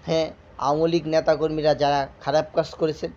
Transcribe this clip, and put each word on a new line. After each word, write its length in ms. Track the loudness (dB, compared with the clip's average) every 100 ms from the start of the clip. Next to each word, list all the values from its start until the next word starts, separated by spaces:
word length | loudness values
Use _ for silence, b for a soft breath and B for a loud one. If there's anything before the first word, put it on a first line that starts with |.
| -2
হ্যাঁ, 200 | -2 -2 -6 -20 -4 -2
আওয়ামী 200 | 2 2
লীগ 120 | 0 0
নেতাকর্মীরা 600 | 0 2 2 0 0 0 2
যারা 180 | 2 0 -2 -6
খারাপ 240 | 0 0 0 -2
কাজ 120 | -4 -2
করেছেন 300 | -2 -2 -8